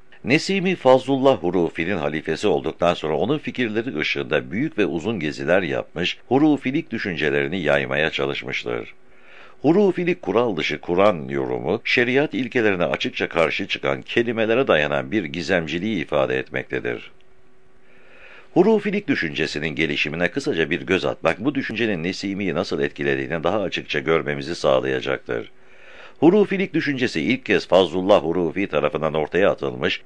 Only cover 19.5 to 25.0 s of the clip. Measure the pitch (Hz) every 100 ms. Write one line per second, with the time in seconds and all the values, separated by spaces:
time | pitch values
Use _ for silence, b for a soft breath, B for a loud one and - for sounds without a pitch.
19.5 | 76 78 76 80 73 76 78 87 - 151
20.5 | 90 76 80 65 90 67 - 80 85 123
21.5 | 139 - 107 113 87 85 90 98 98 98
22.5 | 76 104 80 71 - 69 67 65 82 80
23.5 | 107 90 78 - 76 69 82 67 71 69
24.5 | 85 76 65 65 65